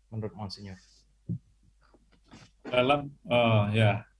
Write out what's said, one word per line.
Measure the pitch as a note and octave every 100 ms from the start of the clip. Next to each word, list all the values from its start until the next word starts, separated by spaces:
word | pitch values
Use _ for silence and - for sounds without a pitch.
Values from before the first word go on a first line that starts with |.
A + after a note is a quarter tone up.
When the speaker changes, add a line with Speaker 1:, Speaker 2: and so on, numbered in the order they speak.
| _
Speaker 1:
menurut | A2 G#2+
Monsinyur? | F#2+ G2 G#2 G2+ F#2 _ _ _ _ - - _ _ _ _ _ _ _ _ _ - - _ -
Speaker 2:
Dalam, | B2 B2+ D3 C#3+ - -
oh, | A#2+ A#2 A2 G#2
ya. | A2 G#2+ G#2+ -